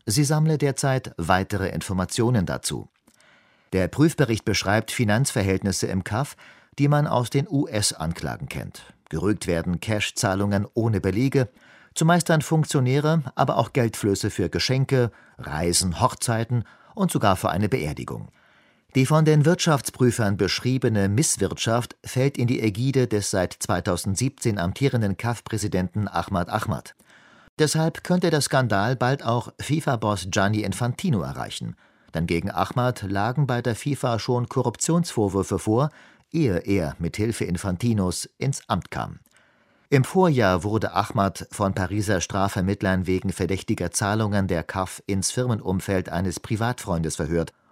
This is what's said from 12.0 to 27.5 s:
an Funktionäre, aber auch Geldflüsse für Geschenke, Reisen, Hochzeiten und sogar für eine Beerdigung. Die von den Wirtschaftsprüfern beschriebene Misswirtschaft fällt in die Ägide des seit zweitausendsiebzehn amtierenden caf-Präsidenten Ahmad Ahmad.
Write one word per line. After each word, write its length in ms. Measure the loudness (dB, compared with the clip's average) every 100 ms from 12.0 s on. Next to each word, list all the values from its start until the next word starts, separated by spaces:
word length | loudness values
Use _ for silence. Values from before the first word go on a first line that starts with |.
| 4 4 4
an 140 | 0
Funktionäre, 800 | 2 0 2 2 2 2 2 0 -2
aber 240 | -2 0 0
auch 160 | 0
Geldflüsse 560 | 0 0 0 0 0 -2
für 180 | -2 -2
Geschenke, 600 | -2 0 0 2 2 2 -2 -18 -16
Reisen, 600 | -8 -2 0 2 0 0
Hochzeiten 680 | 0 0 -2 -2 0 -2 -4 -14 -14
und 160 | -2 0
sogar 260 | 4 4 4
für 140 | 0
eine 180 | 0 0
Beerdigung. 600 | 0 -2 -6 -8 -10 -12 _ _ _ _ _ _
Die 120 | 2 4
von 200 | 6 6
den 180 | 6
Wirtschaftsprüfern 960 | 6 4 2 2 0 2 2 4 0 2
beschriebene 720 | 0 0 0 0 2 2 2
Misswirtschaft 880 | 2 2 0 -2 -2 0 0 -2 -10 -6
fällt 320 | 0 0 0
in 100 | 0
die 140 | 2
Ägide 460 | 0 0 0 0 2
des 220 | 0 0
seit 220 | 0 -2
zweitausendsiebzehn 1080 | -4 -2 0 0 -2 -2 -2 -2 -2 -2 0
amtierenden 600 | -2 0 0 2 0 -2
caf-Präsidenten 880 | -4 -6 -6 -6 -2 -2 -2 -4 -4
Ahmad 400 | -4 -2 -2 -2
Ahmad. 480 | -2 -2 -6 -8 -20 _ -20 -20 -20 _